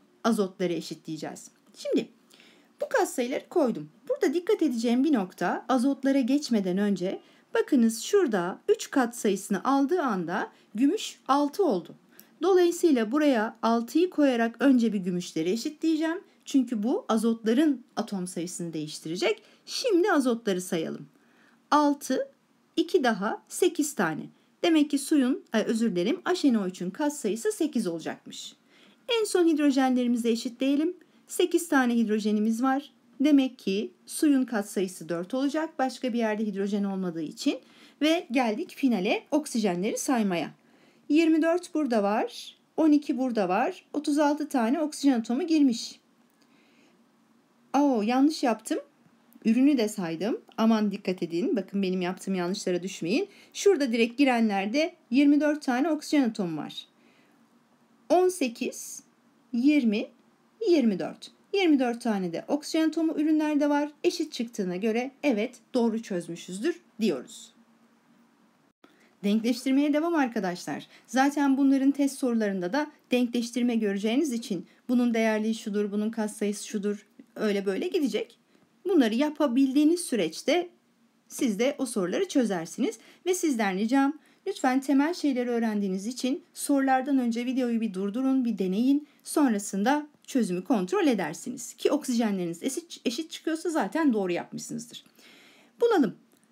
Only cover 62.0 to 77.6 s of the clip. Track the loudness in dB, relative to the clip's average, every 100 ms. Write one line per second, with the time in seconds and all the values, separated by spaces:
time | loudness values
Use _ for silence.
62 | -2 -2 -4 -6 -4 -6 -2 0 0 0
63 | -2 0 2 2 2 0 2 0 -2 -2
64 | -4 -2 -8 -6 -8 -6 -6 -2 -2 -2
65 | -4 -4 -2 0 -2 -8 _ 0 0 -2
66 | -6 -8 -8 -12 -12 -6 -6 -6 _ -4
67 | -2 -2 -8 -20 -20 _ _ _ _ _
68 | _ _ _ _ _ _ _ _ _ _
69 | _ -6 0 0 0 -2 0 2 2 2
70 | 2 0 0 -2 -4 -6 -8 -10 -12 -20
71 | -4 0 2 2 2 4 4 4 2 2
72 | -2 0 -2 0 0 -2 -2 -2 -4 _
73 | -2 0 0 -2 -4 -2 0 0 0 -2
74 | 0 0 0 -4 -6 -8 -8 _ -2 0
75 | 2 2 0 0 -2 -4 -4 -4 -2 -2
76 | -4 -4 -6 -4 -4 -4 -8 -6 -4 -6
77 | _ _ -18 -4 -2 -2